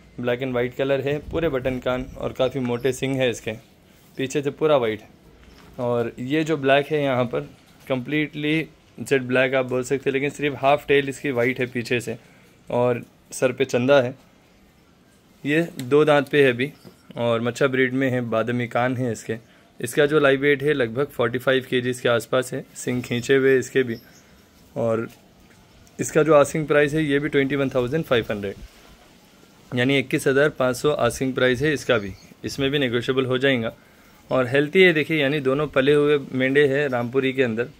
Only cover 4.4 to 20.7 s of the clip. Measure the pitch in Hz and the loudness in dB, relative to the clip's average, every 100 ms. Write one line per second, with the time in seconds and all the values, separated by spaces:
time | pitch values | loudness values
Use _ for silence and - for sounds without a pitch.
4.4 | 139 - 156 143 113 104 - - - - | -4 -2 2 2 2 -4 -10 -20 -20 -20
5.4 | - - - - 120 120 117 - 127 156 | -20 -20 -18 -6 -2 -2 -2 -6 -4 -2
6.4 | 156 151 135 139 143 151 139 123 120 143 | 0 0 4 4 2 0 0 0 -2 -4
7.4 | 143 - _ _ - 131 123 151 147 147 | -8 -18 _ _ -6 -6 -2 -4 -4 -4
8.4 | 147 160 - _ _ - 117 135 123 127 | -2 -2 -4 _ _ -10 0 0 2 0
9.4 | 131 131 127 127 123 131 139 131 143 139 | 2 0 0 -2 -2 -2 -2 -2 -2 -4
10.4 | 147 127 135 147 - 143 135 131 143 120 | -4 0 2 2 2 0 0 -6 -4 0
11.4 | 127 127 123 123 117 123 113 117 - - | 0 -2 -4 -4 -4 -4 -4 -12 -14 -20
12.4 | _ _ - 123 123 120 - _ - - | _ _ -4 0 0 -2 -8 _ -14 -2
13.4 | 131 120 131 123 127 143 123 - _ _ | -2 0 0 0 4 4 4 -4 _ _
14.4 | _ _ _ _ _ _ _ _ _ _ | _ _ _ _ _ _ _ _ _ _
15.4 | 139 156 170 - 123 147 151 143 139 147 | -2 0 -2 -6 2 4 4 4 2 4
16.4 | 135 120 143 - - _ - 123 120 113 | 4 2 -4 -8 -20 _ -14 -4 -2 0
17.4 | 120 120 143 127 131 131 135 123 117 110 | -2 0 0 2 0 0 0 -2 -2 -2
18.4 | 113 123 113 120 127 123 127 107 - 113 | 0 -2 -2 -2 -2 -2 -4 -6 -8 -10
19.4 | - _ _ - 123 151 147 156 139 135 | -12 _ _ -12 -4 0 2 4 4 4
20.4 | 143 139 143 | 2 2 0